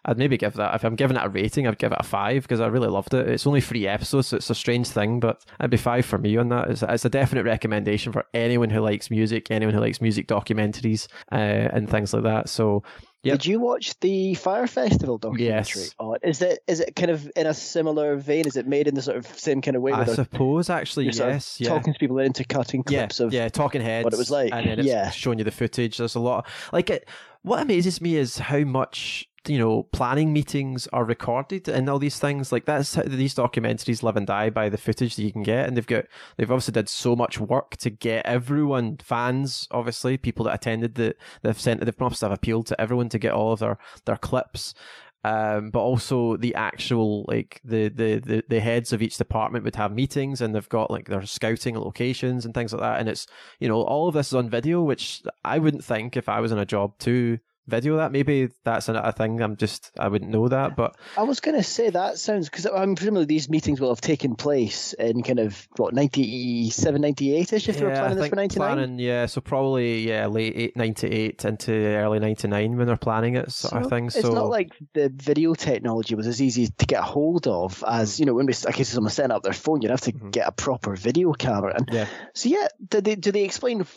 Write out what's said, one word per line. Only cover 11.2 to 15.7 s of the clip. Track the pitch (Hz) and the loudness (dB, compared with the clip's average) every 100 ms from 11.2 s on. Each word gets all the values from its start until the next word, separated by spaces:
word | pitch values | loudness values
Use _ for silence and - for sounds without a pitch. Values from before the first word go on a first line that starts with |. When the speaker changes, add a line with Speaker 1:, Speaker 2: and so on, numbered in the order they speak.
| - | -6
Speaker 1:
uh, | 104 | 0
and | 104 104 113 110 107 | 2 2 2 0 0
things | 107 101 | 0 0
like | 113 | 0
that. | 113 110 - | 2 0 -2
So, | - 110 104 - - - _ | 0 2 2 -2 -12 -20 _
yep. | 131 139 | -2 0
Speaker 2:
Did | 165 | 2
you | 220 | 0
watch | 240 247 226 - | 0 -2 -4 -2
the | 180 196 190 175 | 0 2 0 0
Fire | - 202 247 | 0 0 0
Festival | - 240 - 135 113 | 0 2 2 2 -2
documentary? | 113 117 120 107 104 | -2 0 2 0 -2